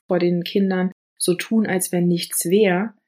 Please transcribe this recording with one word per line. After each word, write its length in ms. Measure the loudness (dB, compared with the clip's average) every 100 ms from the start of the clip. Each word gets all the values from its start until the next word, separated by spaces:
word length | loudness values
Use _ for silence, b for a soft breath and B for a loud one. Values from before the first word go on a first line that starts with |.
| -4
vor 120 | 0
den 260 | 0 0
Kindern 480 | -2 -2 0 0 -2 -6 _ -6
so 180 | -2
tun, 320 | -2 0 0 0
als 260 | -2 -2
wenn 160 | 0 0
nichts 380 | 0 -4 -6 0
wär, 480 | 4 4 2 -2 -8